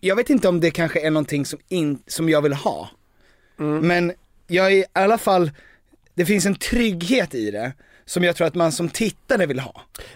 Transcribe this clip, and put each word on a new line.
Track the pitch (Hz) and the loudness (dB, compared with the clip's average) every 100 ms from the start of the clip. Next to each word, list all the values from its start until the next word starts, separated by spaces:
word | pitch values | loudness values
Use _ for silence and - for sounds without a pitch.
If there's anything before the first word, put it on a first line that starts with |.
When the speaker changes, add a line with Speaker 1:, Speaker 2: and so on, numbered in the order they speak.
Speaker 1:
jag | 185 196 | 0 0
vet | 240 | 2
inte | 269 190 | 2 4
om | 175 | 2
det | 165 | 0
kanske | 156 165 170 156 | 0 -2 0 0
är | |
någonting | 156 147 147 135 | 0 0 -4 -4
som | - _ | -8 _
in-, | 185 151 139 - | -2 -2 -4 -8
som | - 165 | -4 2
jag | 151 | 2
vill | 147 | 2
ha. | 139 208 76 - _ _ _ _ _ _ _ | 0 -4 -6 -12 _ _ _ _ _ _ _
Speaker 2:
Mm. | 151 151 165 | -4 0 2
Speaker 1:
Men | 175 175 - _ _ _ | 2 0 -4 _ _ _
jag | 175 190 | 0 4
är | 196 | 2
i | 185 | 2
alla | - 196 220 | 0 2 2
fall, | - 185 165 - - _ _ _ _ | 2 2 2 -4 -20 _ _ _ _
det | - 175 | -4 2
finns | 208 190 | 2 2
en | |
trygghet | 196 - 240 226 180 170 254 175 | -2 -2 0 0 -2 0 0 0
i | 131 107 | -4 -6
det | 101 120 139 _ _ | -6 -8 -10 _ _
som | - - | -6 0
jag | 175 - | 0 2
tror | 165 | 0
att | |
man | 180 165 | 2 0
som | 151 170 | 0 -6
tittare | - 226 - _ 247 170 | -2 -4 -4 _ 0 0
vill | 135 | -2
ha. | 135 - - - - | -8 -16 -20 -20 -20